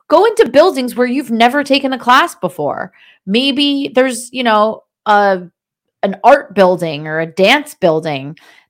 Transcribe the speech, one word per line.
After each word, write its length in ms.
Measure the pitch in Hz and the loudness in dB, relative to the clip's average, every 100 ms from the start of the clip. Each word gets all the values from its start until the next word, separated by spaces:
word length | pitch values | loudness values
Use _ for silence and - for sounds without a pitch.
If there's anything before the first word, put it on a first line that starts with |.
| - | 0
Go 180 | 311 440 | 2 2
into 240 | 440 294 | 2 2
buildings 460 | 262 359 269 247 196 | 4 2 2 -6 -2
where 120 | 247 | -2
you've 240 | 262 262 | -2 -4
never 320 | 226 240 285 | 0 0 0
taken 280 | 277 277 269 | 0 0 0
a 60 | 262 | -4
class 380 | 240 254 339 - | 2 2 2 -4
before. 580 | 180 - 147 - - _ _ _ - | -8 -4 -6 -6 -10 _ _ _ -4
Maybe 640 | 214 277 277 285 277 277 240 | -2 0 0 0 -2 -2 0
there's, 360 | 262 240 - | 0 -2 -10
you 120 | 254 | -6
know, 400 | 240 214 214 220 _ _ - | 0 2 0 -4 _ _ 0
a, 340 | 208 202 190 175 _ _ _ _ - | 2 2 0 -6 _ _ _ _ -8
an 160 | 196 185 | -6 0
art 300 | 226 285 - | 4 4 2
building 540 | 202 185 180 170 147 156 | 2 2 2 -4 -8 -6
or 120 | 156 | -6
a 60 | 165 | -6
dance 480 | 160 190 285 285 | 0 2 2 -2
building. 640 | - 180 160 160 139 139 160 _ _ | -4 -2 0 -4 -8 -10 -16 _ _